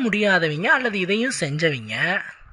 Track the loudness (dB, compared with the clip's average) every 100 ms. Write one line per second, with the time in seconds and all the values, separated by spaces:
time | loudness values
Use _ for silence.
0 | 0 2 4 4 2 0 2 2 2 -2
1 | -2 0 -2 -2 -4 0 0 0 -6 -4
2 | -2 -2 -6 -16 -20